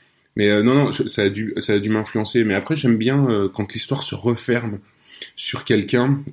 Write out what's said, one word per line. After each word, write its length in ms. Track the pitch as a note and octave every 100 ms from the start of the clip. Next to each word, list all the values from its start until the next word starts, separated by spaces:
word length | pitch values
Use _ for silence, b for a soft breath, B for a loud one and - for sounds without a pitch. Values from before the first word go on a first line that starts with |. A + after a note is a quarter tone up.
| b b b -
Mais, 140 | G#2
euh, 120 | G#2
non, 120 | A2+
non, 180 | C3+ C#3
je, 160 | - -
ça 140 | -
a 80 | G2+
dû, 240 | G2+ A2 G#2
ça 120 | -
a 80 | G#2
dû 100 | G#2
m'influencer. 540 | G#2+ G#2+ A2 G#2+ A#2+
Mais 100 | G#2+
après, 220 | G2 - D#3+
j'aime 220 | C3+ A2+
bien, 280 | A2 C#3 C3+
euh, 180 | G#2+ G2
quand 240 | - G2+
l'histoire 320 | A2+ - C3+
se 100 | -
referme 680 | - B2 A2+ - A#2+ A#2 G2+ B B B B B -
sur 260 | - -
quelqu'un 580 | - G#2+ G2+ B2 B2+ C#3 -